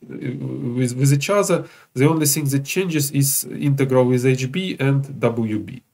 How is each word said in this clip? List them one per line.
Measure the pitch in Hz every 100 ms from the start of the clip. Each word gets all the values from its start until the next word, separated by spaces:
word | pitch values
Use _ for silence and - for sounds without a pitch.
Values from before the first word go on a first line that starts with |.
uh, | - -
with, | 139 143 131 131 120 123 127 123
with | 139
each | 143 160
other, | 202 196 170 - - _
the | 127 147
only | 160 147
thing | 160 139
that | 139 139
changes | 185 190 156 143
is | 139 139 - -
integral | - 143 139 127 127
with | 123 127 131
H | 127 131
B | 185 190 180
and | 139 139 139 113
W | 120 113 113 107
B. | 104 127 _